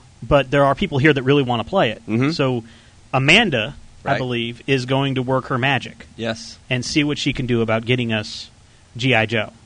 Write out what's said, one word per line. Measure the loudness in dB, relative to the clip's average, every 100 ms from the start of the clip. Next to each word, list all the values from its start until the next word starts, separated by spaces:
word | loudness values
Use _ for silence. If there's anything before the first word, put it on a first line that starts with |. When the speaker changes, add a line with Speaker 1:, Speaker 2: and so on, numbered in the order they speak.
| -12 -14
Speaker 1:
but | 2 2 4
there | 4
are | 4 2
people | -2 2
here | 4
that | 4
really | 4 2
wanna | 2 -2 -2
play | 0 0
it. | -2 -4
Speaker 2:
Mm-hmm. | -2 0
Speaker 1:
So | 0 0 -2 -6 -16 -20 -20 -6
Amanda, | 0 4 4 4 0 -4 -8 -20 -10 -4
I |
Speaker 2:
Right. | -2
Speaker 1:
believe, | -2 -4 -6 -8 -2
is | -2 0
going | 0 0 -2
to |
work | 0 -2 -2
her | -2
magic | 0 0 -4 -14 -20 -8
Speaker 2:
Yes. | -6 -6 -10 -16 -6
Speaker 1:
and | -4 -2
see | 0
what | 0 -2
she | -4
can | -4 -2
do | 0
about | 0 0 0
getting | -2 0
us | -4 -4 -12 -18 -20 -20 -20 _ -6
G | 0 2
I | 2
Joe | -2 -4 -10